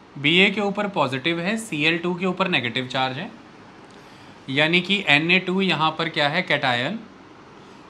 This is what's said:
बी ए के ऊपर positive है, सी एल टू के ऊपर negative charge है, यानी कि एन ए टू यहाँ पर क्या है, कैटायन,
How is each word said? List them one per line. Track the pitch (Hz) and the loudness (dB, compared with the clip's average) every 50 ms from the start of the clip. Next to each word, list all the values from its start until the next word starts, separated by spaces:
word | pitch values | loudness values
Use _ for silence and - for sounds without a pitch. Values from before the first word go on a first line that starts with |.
| - - - 147 | -20 -18 -10 -2
बी | 135 147 165 180 | 0 4 6 6
ए | 190 208 | 6 6
के | 190 214 | 4 2
ऊपर | 208 202 190 208 208 202 | -2 -2 -2 -2 -4 -2
positive | 196 170 147 131 131 131 127 165 170 170 | -2 -2 0 0 -2 -2 -2 -2 -2 -2
है, | 170 185 226 | -2 -4 -4
सी | 220 220 - 165 151 147 | -4 -6 -6 -4 0 0
एल | 160 165 170 | 0 0 0
टू | 170 180 180 | -2 -4 -4
के | 170 190 | -2 -2
ऊपर | 185 180 - 190 185 | -2 -2 0 -2 0
negative | 180 143 120 120 113 131 127 | 0 0 -2 -2 -4 -4 -4
charge | 127 - 135 131 131 127 135 | -4 -2 -2 -2 -2 -4 -6
है, | 185 240 - - - - - - - - - - - - - - - - - - - - - - - - | -10 -12 -14 -18 -20 -20 -20 -20 -20 -20 -20 -20 -20 -20 -20 -20 -20 -20 -20 -20 -20 -20 -20 -16 -10 -4
यानी | 135 143 151 160 170 180 | 0 2 2 4 4 2
कि | 185 180 196 202 196 156 | 2 2 0 0 2 4
एन | 143 147 156 170 | 4 4 4 4
ए | 180 185 | 2 2
टू | 185 185 185 190 | 2 0 -2 0
यहाँ | 190 185 165 147 156 160 156 - | 0 0 0 0 0 0 0 -2
पर | 165 160 | -4 -4
क्या | 160 160 147 143 | -2 0 0 0
है, | 151 175 185 | 0 -2 -2
कैटायन, | - 160 139 139 131 120 120 123 147 202 226 - - - - - - - - - - - - - - - - - - | 0 0 0 2 0 0 0 -2 -4 -6 -8 -10 -14 -20 -20 -20 -20 -20 -20 -20 -20 -20 -20 -20 -20 -20 -20 -20 -18